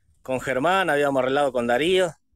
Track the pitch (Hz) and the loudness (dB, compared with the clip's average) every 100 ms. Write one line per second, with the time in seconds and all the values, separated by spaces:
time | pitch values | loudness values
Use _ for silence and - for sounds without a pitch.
0 | _ _ - 127 135 127 156 190 175 143 | _ _ -8 -6 -4 -2 0 0 0 0
1 | 143 135 127 139 143 123 120 123 160 185 | 0 0 0 0 0 0 0 0 2 0
2 | 175 - _ | 0 -4 _